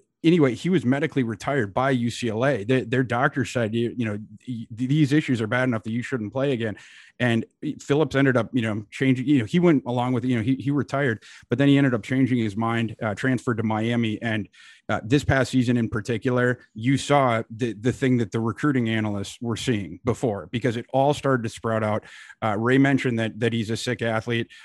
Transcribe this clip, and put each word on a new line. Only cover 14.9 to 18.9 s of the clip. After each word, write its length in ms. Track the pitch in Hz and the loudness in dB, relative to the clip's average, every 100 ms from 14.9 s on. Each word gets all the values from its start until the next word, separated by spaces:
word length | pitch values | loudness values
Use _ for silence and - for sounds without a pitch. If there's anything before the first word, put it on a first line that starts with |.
| 104 | -6
this 200 | 110 143 | 0 0
past 260 | - 139 123 | 2 0 2
season 260 | 131 120 120 | 2 2 2
in 120 | 113 | 0
particular, 720 | 113 - 113 131 123 123 123 _ | -4 -4 -4 -2 0 0 -2 _
you 220 | - 117 135 | -6 -2 0
saw 460 | - 143 131 113 113 | 2 2 4 0 -4
the, 220 | 110 120 | -6 -6
the 180 | 101 117 | -2 -2
thing 260 | 113 131 127 | 0 2 2
that 120 | 107 | 0
the 80 | 113 | -2
recruiting 500 | 113 107 151 131 | -4 -2 0 0
analysts 480 | 113 | 0